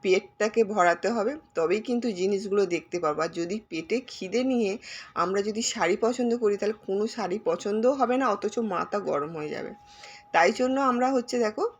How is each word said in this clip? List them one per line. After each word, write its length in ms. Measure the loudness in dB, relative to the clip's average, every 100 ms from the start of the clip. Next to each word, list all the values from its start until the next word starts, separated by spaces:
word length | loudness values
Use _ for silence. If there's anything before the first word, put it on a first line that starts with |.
পেটটাকে 580 | 4 2 0 _ -2 2 2
ভরাতে 360 | 6 4 4 2 0
হবে, 180 | -2 -4 -8 -2
তবেই 240 | 0 0
কিন্তু 260 | 0 -2 -2 0
জিনিসগুলো 440 | 0 0 0 2 2 0
দেখতে 220 | -4 -4
পাবো। 200 | -2 0 -2
আর 60 | -2
যদি 160 | -4 -4 -6
পেটে 300 | -10 -2 -2 -2
খিদে 300 | -12 -2 0 2
নিয়ে 200 | 2 0 -2 -8 -16 -12 -2
আমরা 240 | 0 0 -2
যদি 140 | -2 -4
শাড়ি 240 | 0 0 2 0
পছন্দ 260 | 2 0 2
করি, 140 | 2 0
তাহলে 200 | -2 -4 -4
কোনো 160 | -2 -2
শাড়ি 300 | -4 -4 -4 -2
পছন্দও 440 | -2 -2 0 2 2
হবে 160 | 2 2
না, 80 | 0
অথচ 220 | 0 -2 -2 -2
মাথা 240 | -2 -2 -4 -2
গরম 220 | -2 -4 -6
হয়ে 160 | -8 -8
যাবে। 160 | -10 -14 -20 -20 -20 -20 -2
তাই 180 | 4 4 4
জন্য 180 | 0 2 2
আমরা 160 | 2 2 0
হচ্ছে 200 | 0 -2
দেখো 240 | -2 0 -4 -4